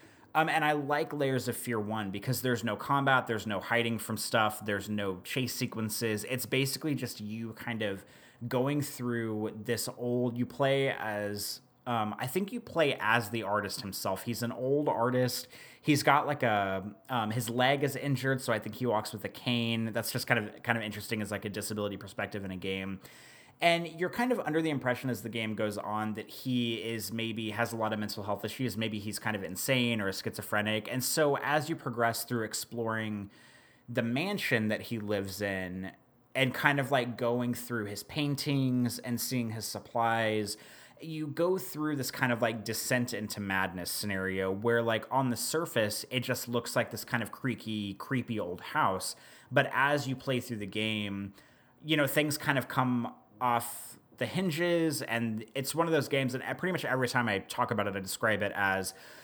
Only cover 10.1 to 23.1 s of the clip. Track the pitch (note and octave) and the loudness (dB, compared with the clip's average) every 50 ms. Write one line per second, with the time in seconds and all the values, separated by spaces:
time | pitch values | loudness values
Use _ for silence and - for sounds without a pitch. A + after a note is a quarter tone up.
10.1 | A#2+ B2 B2 B2 A#2 A#2+ B2 B2 - - C#3+ C3+ C3+ C#3 C3+ C3+ A2 - - A2 | 2 2 2 0 0 0 -2 -2 0 0 2 4 4 4 2 2 0 -2 -2 -2
11.1 | G#2 G#2 G#2 G2+ G#2 G#2 G#2 - - - - _ _ _ _ - A#2+ A2+ G#2+ G#2 | -2 -2 -2 -2 -4 -4 -6 -6 -8 -10 -12 _ _ _ _ -2 0 2 2 0
12.1 | G#2 - - C3+ - F#3 G3+ G3+ - A#3+ - - - E3+ D#3+ C#3+ - - - G#2+ | -2 -4 -6 -2 -2 -2 -2 -2 -4 -8 -10 -2 2 4 4 4 2 2 2 4
13.1 | A2+ A#2+ A2+ G#2 A2 A#2 G#2+ F#2 G#2 G#2 G2+ F#2+ - - - G2 F#2+ - - G#2 | 4 4 4 2 -2 -2 0 2 2 0 0 0 -4 -6 -6 -6 -6 -4 -2 -2
14.1 | F#2+ F#2 - A#2+ A#2 G2+ A#2+ A#2 A#2 - B2+ C3 C#3 D3 D3 D3 G#2 - A#2 B2 | -2 -2 -2 -4 -4 -2 -2 -4 -2 -2 0 2 2 2 2 2 2 4 4 4
15.1 | B2+ B2+ B2+ B2 - - - - - - - - - - - - D3 C#3+ D3 D3 | 4 4 2 2 0 -4 -6 -10 -14 -20 -20 -20 -20 -2 2 4 4 6 6 6
16.1 | C#3 D3 B2+ C3+ D3 - - A#2+ G#2+ G#2 G2 G2 F#2+ F#2+ F#2+ G#2+ G#2 - - - | 6 6 6 2 0 2 2 4 4 4 4 2 0 -2 -4 -6 -10 -12 -8 -4
17.1 | C3 A#2+ A2 G#2+ G#2 B2+ A2+ A#2+ A#2 B2 B2 C3 C#3+ C#3+ C#3+ C#3 A#2 B2 - C#3+ | -2 0 0 0 0 0 -2 0 2 2 4 4 4 4 2 0 -2 -2 0 0
18.1 | C#3 B2+ C3 C3+ C3+ C3+ - - A#2 G#2+ - A2 G#2 - B2+ B2 G#2+ G#2 G#2+ - | 0 0 2 0 0 0 0 0 0 0 -2 -4 -6 -2 0 2 2 2 0 -2
19.1 | - G#2 - G2 - - - B2+ A#2+ A#2+ A#2 A#2 A2+ A2+ A2+ A2+ G#2+ A#2 A2 - | -6 -8 -8 -8 -8 -6 -2 0 0 2 2 2 0 0 0 0 -2 -2 -2 -2
20.1 | - A2+ - - C3+ A#2 G#2+ G#2 - - - - A#2 A#2 A2 G#2+ G#2 G#2 G2+ - | -2 -4 0 2 2 2 0 -2 -6 -6 0 0 2 2 0 -2 -4 -6 -4 -4
21.1 | A#2 G#2+ G#2+ F#2 G#2+ G2+ - G#2+ F#2+ G#2+ G2+ - A2 G#2 G#2 G#2 G2+ F#2 - G2 | -2 -2 -2 -2 -2 -4 -4 -4 -4 -4 -4 -4 -2 -2 -2 -2 -4 -6 -8 -10
22.1 | - - G#2 G2 - G#2 G2 F#2+ F#2 F#2 F#2 F#2+ F#2+ F#2+ F#2+ G2 G2 F#2+ - - | -6 -6 -6 -4 -6 -6 -6 -6 -6 -6 -4 -4 -4 -4 -4 -6 -8 -8 -10 -16